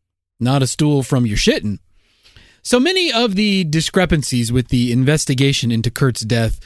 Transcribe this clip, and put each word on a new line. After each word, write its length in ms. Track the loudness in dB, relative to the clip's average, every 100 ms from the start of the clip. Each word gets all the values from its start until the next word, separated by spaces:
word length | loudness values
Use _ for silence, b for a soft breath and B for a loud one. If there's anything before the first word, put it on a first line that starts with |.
| _ _ _ -6
not 240 | 0 0
a 40 | 0
stool 360 | 0 0 0
from 220 | 0 0 0
your 120 | 0
shitting. 420 | 0 0 -2 -8 _ _ b b b b b b
So 160 | -2 0
many 320 | 2 0 0
of 240 | 0 0 0
the 280 | 0 2
discrepancies 880 | 0 0 0 0 2 0 0 -2 0
with 160 | -2 0
the 240 | 0 2
investigation 800 | 2 2 2 0 0 2 0 0
into 180 | -2 -2
Kurt's 320 | 0 -2 -2
death 380 | -2 0 -2 -4